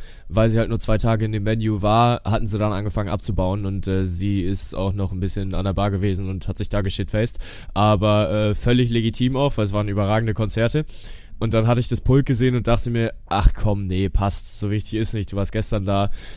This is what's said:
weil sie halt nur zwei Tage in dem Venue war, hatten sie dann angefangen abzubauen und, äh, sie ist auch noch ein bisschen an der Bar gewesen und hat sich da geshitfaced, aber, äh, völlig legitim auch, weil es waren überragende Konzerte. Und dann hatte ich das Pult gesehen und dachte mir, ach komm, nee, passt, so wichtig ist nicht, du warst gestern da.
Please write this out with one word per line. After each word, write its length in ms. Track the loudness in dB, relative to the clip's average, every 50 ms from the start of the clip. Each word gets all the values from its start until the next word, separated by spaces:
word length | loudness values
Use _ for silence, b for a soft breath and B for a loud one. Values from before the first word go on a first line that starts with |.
| b b b b b b
weil 200 | 2 2 4 4
sie 100 | 4 2
halt 100 | 0 0
nur 100 | -2 -4
zwei 200 | 0 2 2 2
Tage 260 | 4 2 2 2 0
in 80 | -2
dem 120 | -2 -2 0
Venue 380 | 0 0 0 0 0 0 0
war, 380 | 2 2 4 4 4 4 2 0 -2
hatten 220 | -2 0 0 0
sie 120 | 0 -2 0
dann 140 | 0 0
angefangen 360 | -2 -2 -4 -4 -2 -2 -2 -2
abzubauen 580 | -4 -4 -4 -2 -2 0 0 0 0 -2 -2
und, 220 | -4 -4 -2 -2 0
äh, 180 | 0 0 0
sie 360 | -2 -2 -2 -2 0 0 0
ist 320 | 0 0 -2 -2 -4 -8 -6
auch 180 | -4 -2 -2
noch 180 | -2 -2 -2 -4
ein 100 | -4 -4
bisschen 340 | -4 -4 -2 -4 -4 -2 -2
an 100 | -2 -2
der 100 | -2 0
Bar 160 | 0 0 0
gewesen 380 | 0 0 0 0 -2 -2 -4 -6
und 180 | -6 -6 -6
hat 120 | -6 -4 -4
sich 100 | -4 -2
da 140 | -2 -2
geshitfaced, 560 | -2 -2 -2 -4 -4 -2 -2 -2 -2 -2 -4 B B B B B B B B
aber, 560 | 2 4 4 4 4 4 4 4 4 2 2
äh, 240 | 0 0 0 0 0
völlig 360 | 0 2 2 4 4 2 2
legitim 460 | 2 0 0 0 0 0 0 0 2
auch, 200 | 2 0 0 2
weil 80 | 0 0
es 80 | 0
waren 160 | 0 0 0 0
überragende 460 | 0 0 2 2 2 2 0 0 0
Konzerte. 500 | -2 -2 -2 0 0 0 2 2 0 -2 B B B B B B B B B B -4
Und 140 | -2 0
dann 140 | 2 2 4
hatte 140 | 4 2 2
ich 80 | 2 0
das 120 | -2 0
Pult 240 | 2 4 4 4 4
gesehen 320 | 2 2 2 2 2 2
und 100 | 0 2
dachte 220 | 2 2 2 2 0
mir, 240 | 0 0 0 -2 -4 -8 -8
ach 240 | -4 0 6 6 6 4
komm, 300 | 6 2 2 2 2 0
nee, 240 | -2 0 0 0 2
passt, 500 | 2 2 2 2 0 -2 -8 -10 -10 -6
so 120 | -4 -2
wichtig 240 | -2 -2 -4 -4 -2
ist 180 | -2 -2 -2
nicht, 200 | -2 -4 -6 -4
du 40 | -2
warst 160 | -2 -2 -2
gestern 320 | -2 -4 -2 -2 -2 -2 0
da. 240 | 0 0 2 2 2 B B B B B